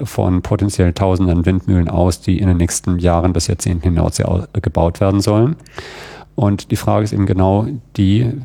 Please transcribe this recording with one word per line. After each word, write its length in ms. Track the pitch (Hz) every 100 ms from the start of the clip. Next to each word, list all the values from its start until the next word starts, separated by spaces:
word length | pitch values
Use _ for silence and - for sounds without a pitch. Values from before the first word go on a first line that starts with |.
von 380 | - - 98 92
potenziell 500 | - 107 101 - 87
Tausenden 540 | 85 98 92 92 90 85
Windmühlen 420 | 92 - 92 85
aus, 320 | 85 90 -
die 180 | - 92
in 80 | 95
den 100 | 87
nächsten 400 | 87 - - 90
Jahren 340 | 87 85 87
bis 140 | 87 -
Jahrzehnten 420 | 85 - 85 90
in 60 |
der 80 | 85
Nordsee 220 | 82 -
au-, 200 | - 87 - -
gebaut 400 | - - 85 90
werden 200 | 98 101
sollen. 340 | 98 107 120 82 - - - - - - -
Und 360 | - 101 98 -
die 60 | 107
Frage 260 | - 104
ist 120 | 107
eben 100 | 107
genau 420 | 98 95 95 101 113 135 - -
die, 340 | 95 104 120 139